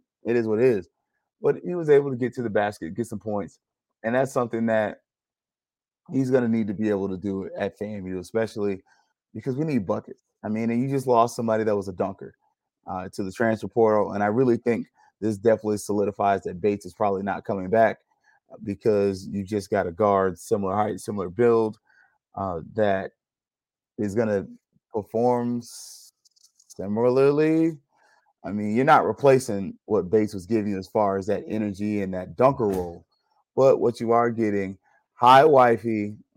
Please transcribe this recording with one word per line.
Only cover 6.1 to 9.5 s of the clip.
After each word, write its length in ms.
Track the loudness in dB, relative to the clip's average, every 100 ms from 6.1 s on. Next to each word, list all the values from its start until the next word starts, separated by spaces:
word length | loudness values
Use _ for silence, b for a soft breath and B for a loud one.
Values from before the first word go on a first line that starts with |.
he's 200 | -6 0
gonna 160 | 2 2
need 200 | 0 -2
to 60 |
be 160 | -2 0
able 200 | 0 -2
to 80 | -4
do 280 | -4 -6 -6 -6
at 160 | -6
F 80 | -6
A 40 | -10
M 220 | -10 -8
U, 120 | -10
especially 640 | -4 -4 -4 -2 -4 -4 _ _ _ _ _
because 220 | -10 -6